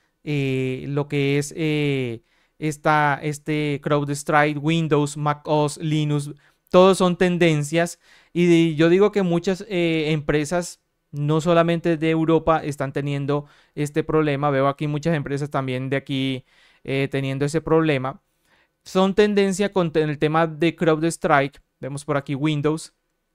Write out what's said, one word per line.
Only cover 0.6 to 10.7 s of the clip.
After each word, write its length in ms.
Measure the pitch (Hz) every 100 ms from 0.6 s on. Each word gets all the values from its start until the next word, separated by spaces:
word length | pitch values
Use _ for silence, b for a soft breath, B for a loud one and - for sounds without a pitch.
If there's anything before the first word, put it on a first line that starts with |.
| 131 131 135
lo 200 | 143 143
que 280 | 147 139 143
es, 160 | 147 -
eh, 640 | 156 151 147 135 127 113 _ _ _ _
esta, 580 | 156 147 160 151 147 135
este 580 | 151 147 - 151 147 139
CrowdStrike, 800 | 147 147 143 143 - 151 151 147
Windows, 540 | 147 165 160 147 147 151
mac 260 | 147 147 160
O 200 | 151 147
S, 160 | -
Linux, 480 | 160 156 151 147 147 - b b _
todos 280 | 180 185 180
son 180 | 185 175
tendencias. 840 | 180 175 170 151 147 165 170 - b b b
Y 140 | 170 175
de-, 280 | 165 165 151
yo 120 | 165
digo 220 | 185 208
que 120 | 208
muchas, 420 | 185 170 185 185 -
eh, 440 | 180 170 160 151
empresas, 680 | 156 147 151 147 175 170